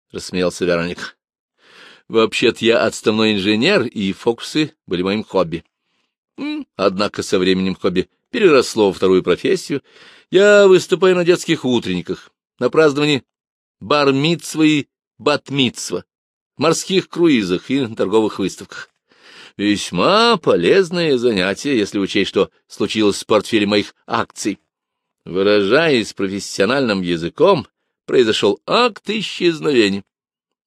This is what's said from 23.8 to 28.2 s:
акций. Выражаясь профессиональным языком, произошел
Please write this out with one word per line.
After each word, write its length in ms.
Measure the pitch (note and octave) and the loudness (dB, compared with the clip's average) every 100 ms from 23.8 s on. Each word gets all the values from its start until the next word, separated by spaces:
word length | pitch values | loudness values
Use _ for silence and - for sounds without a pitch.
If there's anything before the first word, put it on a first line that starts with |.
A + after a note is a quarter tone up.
| - - - | -2 -10 -6
акций. 500 | A2+ G2+ - A2 F#2+ _ _ _ _ _ _ E2 | -6 -6 -6 -8 -8 _ _ _ _ _ _ -8
Выражаясь 880 | F2 G2 G#2 G2 C3+ E3 B2+ G2 | -2 2 2 2 2 2 0 -2
профессиональным 880 | - G2 G2 - - G2 C#3 B2 G2 | -6 -6 -6 -8 -2 0 0 -2 -2
языком, 640 | F2 E2+ E2 - F3 F3+ G2 _ _ _ - | -2 -4 -4 0 2 2 -2 _ _ _ -2
произошел 520 | C#3+ | 2